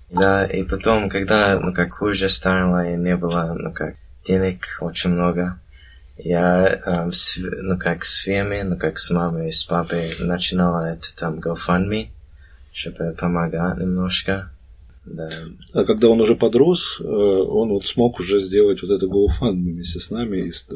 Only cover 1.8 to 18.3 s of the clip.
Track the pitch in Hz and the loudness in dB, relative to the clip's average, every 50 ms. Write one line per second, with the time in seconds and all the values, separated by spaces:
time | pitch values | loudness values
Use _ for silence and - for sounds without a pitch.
1.8 | 87 85 - - 101 104 101 95 98 95 - - - 92 95 92 92 90 90 90 | -2 -2 -2 -2 -2 -2 0 0 2 2 2 2 2 2 2 2 2 2 2 0
2.8 | 87 87 87 87 87 90 90 87 87 85 85 87 82 82 85 - - 80 - - | 0 -2 -2 -2 0 0 0 0 0 0 0 -2 -2 -2 -4 -6 -8 -8 -6 -6
3.8 | 80 71 - - - - - - - - 95 92 95 92 92 92 - - - - | -6 -6 -8 -12 -18 -20 -20 -10 -2 0 0 2 2 0 -2 -4 -10 -12 -10 -8
4.8 | 85 85 82 - - 90 87 87 87 87 85 87 90 90 90 - - - - - | -8 -6 -6 -2 0 0 2 2 2 0 0 0 -2 -4 -6 -8 -14 -20 -20 -20
5.8 | - - - - - - - - - 82 87 85 90 90 90 92 92 95 - - | -20 -20 -20 -20 -20 -20 -18 -8 -4 0 0 2 4 4 4 4 4 4 2 0
6.8 | - 92 87 85 85 87 87 - - - - 92 92 92 - - 92 95 92 90 | -2 -2 -2 -2 0 0 0 2 2 2 0 -2 -4 -8 -8 -6 -4 -4 -2 -2
7.8 | - 85 85 - - - - - - 95 98 101 101 101 104 101 101 92 87 87 | -2 -2 -2 -2 0 0 0 0 0 -2 -2 -2 -2 -2 -4 -4 -4 -4 -4 -2
8.8 | - 80 80 - - - 90 87 87 85 82 82 82 80 78 - - - 85 85 | -4 -4 -2 0 0 0 2 0 0 -2 -2 -4 -4 -2 0 0 0 0 -2 -2
9.8 | 82 - 87 85 82 82 80 - 87 87 87 87 - - 90 90 90 87 85 85 | -2 -2 -4 -4 -4 -6 -6 -4 -4 -2 -2 -2 -2 -2 0 2 2 2 2 0
10.8 | 82 82 82 80 - - - - 85 82 78 78 - 82 82 - - - 87 90 | -2 -4 -4 -4 -6 -6 -4 -4 -6 -4 -4 -4 -4 -4 -6 -4 -2 0 0 0
11.8 | 95 101 107 110 - - - - - - - - - - - - - - - - | 0 0 -2 -4 -6 -8 -14 -20 -20 -20 -20 -20 -20 -20 -20 -20 -20 -16 -12 -12
12.8 | - 85 - - 82 82 82 - 87 87 87 85 85 82 82 82 85 92 90 - | -10 -10 -8 -6 -6 -6 -4 -4 -2 -2 0 0 -2 -2 -2 -2 -2 -2 -2 -2
13.8 | 90 92 90 90 92 90 90 - - - 98 98 95 - - - - - - - | -2 -2 -2 -2 -2 -2 -2 -2 -2 -2 -4 -4 -6 -10 -16 -20 -20 -20 -20 -20
14.8 | - - - - - - 170 160 - 80 - - - - - - - - - 143 | -20 -20 -20 -20 -18 -14 -12 -10 -10 -10 -10 -12 -12 -14 -18 -20 -14 -4 -2 0
15.8 | 98 92 110 107 120 113 113 113 110 107 113 - 120 110 110 120 147 175 180 175 | 2 2 2 4 6 6 6 6 6 4 4 4 4 4 6 6 6 6 4 2
16.8 | - - - - - - 113 104 104 101 95 95 95 - - 107 113 110 101 98 | 0 -4 -6 -6 -6 -2 0 4 4 4 4 4 2 2 2 0 2 2 0 -2
17.8 | - - - - 120 120 120 - 90 90 | -2 -2 2 2 2 2 2 -2 -2 0